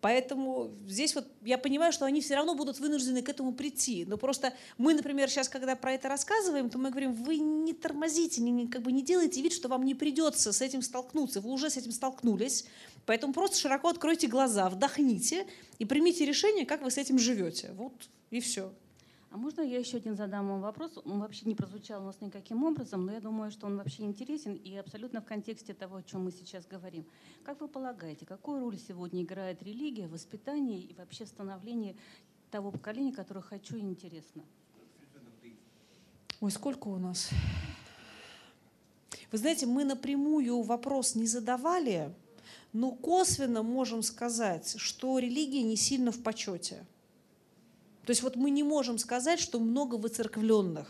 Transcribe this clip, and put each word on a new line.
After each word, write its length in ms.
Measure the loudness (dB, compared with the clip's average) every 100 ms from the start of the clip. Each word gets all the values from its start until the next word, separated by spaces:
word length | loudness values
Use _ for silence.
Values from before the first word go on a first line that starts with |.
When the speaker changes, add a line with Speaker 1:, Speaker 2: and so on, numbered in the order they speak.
Speaker 1:
Поэтому 680 | 6 4 2 -2 -2 -2 -4 -8 -6
здесь 260 | 0 0
вот 120 | 0 -6 -12
я 160 | 0 2
понимаю, 340 | 2 4 4
что 140 | 4 2
они 160 | 2
все 140 | 2 2
равно 200 | 2 0
будут 240 | -2 -2
вынуждены 420 | 0 0 2 0
к 60 | 0
этому 240 | -2 -4
прийти. 520 | -2 -4 -2 -2 0 -2
Но 100 | -2
просто 360 | 0 0 -2 -4 -18 2
мы, 160 | 6
например, 360 | 6 4 2 2
щас, 200 | 2 0
когда 260 | -2 -2 0
про 160 | 0
это 160 | 0 0
рассказываем, 640 | -2 2 2 4 2 0
то 80 | 0
мы 120 | -2
говорим, 240 | 0 0
вы 240 | 0 0 2
не 360 | 4 2 0
тормозите, 680 | 0 -4 0 2 4 2 2
не, 100 | 2
не, 160 | 2 0
как 140 | -2
бы 120 | 2
не 80 | 2
делайте 400 | 4 4 4 2
вид, 100 | 0
что 160 | 0 0
вам 160 | 2
не 120 | 2 2
придется 580 | 2 4 2 4 2
с 80 | 2
этим 200 | 0 -2
столкнуться. 600 | -2 -4 -2 -2 0 -2
Вы 100 | -2
уже 180 | -2 0
с 60 | -2
этим 160 | -4
столкнулись. 760 | -2 -2 0 2 2 2 -2 -4 -18 -20 -10 0
Поэтому 280 | 2 2
просто 240 | 2 2 2
широко 320 | 2 4 2
откройте 380 | 2 2 4 4
глаза, 420 | 4 4 4 2
вдохните 760 | 4 2 6 4 4 2 0 -4 -12 -20 -6
и 60 | 2
примите 400 | 6 6 6 4
решение, 400 | 4 4 4 2
как 160 | 0
вы 100 | 0
с 60 | -2
этим 220 | 4 6
живете. 540 | 6 2 0 -4 -10 -12
Вот 180 | -12 -14 -20 _ _
и 80 | -6
все. 320 | -4 -4 -6 -14 _ _ -20 -20 _
Speaker 2:
А 60 | -8
можно 240 | -8 -2
я 160 | -2 -2
еще 200 | -2 -4
один 180 | -4 -4
задам 320 | -4 -4 -2
вам 120 | -2
вопрос? 360 | -4 -8 -12 -10 -4
Он 140 | -4
вообще 260 | -4 -6 -4
не 80 |
прозвучал 480 | -4 -4 -8 -12 -10
у 40 | -10
нас 120 | -10
никаким 440 | -12 -12 -6 0
образом, 420 | 0 0 -4 -4 -4
но 80 |
я 60 | -6
думаю, 320 | -6 -6 -6
что 160 | -8 -6
он 100 | -4
вообще 240 | -6 -6
интересен 540 | -6 -6 -6 -6 -6 -10
и 200 | -10 -14
абсолютно 460 | -12 -12 -8 -8
в 40 | -6
контексте 500 | -8 -8 -10 -12 -12
того, 220 | -12 -12
о 40 |
чем 220 | -10 -6 -4
мы 60 |
сейчас 340 | -6 -16 -16 -14
говорим. 400 | -14 -12 -12 -14 -20 -20 -18
Как 180 | -14 -10
вы 60 | -10
полагаете, 580 | -8 -8 -8 -12 -12 -14
какую 340 | -12 -6 -4
роль 200 | -4 -8
сегодня 420 | -12 -10 -6 -4
играет 400 | -6 -6 -8 -8
религия 460 | -12 -8 -6 -6 -10
в 60 |
воспитании 680 | -10 -14 -12 -6 -2 -2 -4
и 140 | -10 -18
вообще 320 | -18 -14 -14
становлении 680 | -12 -12 -10 -8 -6 -6 -8 -20 -20 _ _ _
того 220 | -8 -8
поколения, 420 | -8 -8 -4 -4
которое 280 | -4 -10 -12
хочу 340 | -12 -16 -10 -8
и 40 |
интересно? 600 | -6 -8 -12 -16 -16 -20 -20 _ _ _ -20 _ -20 -20 -20 -20 -20 -20 _ _ _ -20 -20 _ _ -6
Speaker 1:
Ой, 80 | -6
сколько 360 | -4 -6 -6 -8
у 100 | -6
нас? 320 | -6 -6 -2 -2 -2 -4 -8 -12 -18 -20 -20 -20 -20 -20 -20 _ _ _ _ _ _ -18 -6
Вы 60 | -2
знаете, 280 | 0 0 2
мы 160 | 2
напрямую 800 | 2 0 -2 0 2 2 4 2
вопрос 520 | 2 0 0 0 0 0
не 120 | 0
задавали, 840 | 0 0 0 2 2 2 0 -2 -8 -20 -20 -20 -20 -8
но 180 | -2 0
косвенно 720 | -2 4 6 6 4 2 2
можем 400 | 0 0 0 0
сказать, 760 | -2 -2 -4 0 0 0 -4 -4
что 420 | -4 -4 0 2
религия 420 | 2 0 0 2
не 140 | 2 2
сильно 360 | 2 2 2
в 120 | 0
почете. 600 | -4 -4 -6 -6 -6 -10 -16 _ _ _ _ _ _ _ _ _ _ -12 0
То 60 |
есть 120 | 2
вот 120 | 2 2
мы 140 | 2
не 140 | 4
можем 340 | 4 2 2 -2
сказать, 420 | -2 0 2 2
что 200 | 2 0
много 360 | 2 2 0 0
выцерквленных. 920 | -2 -2 -4 2 6 8 6 -2 -8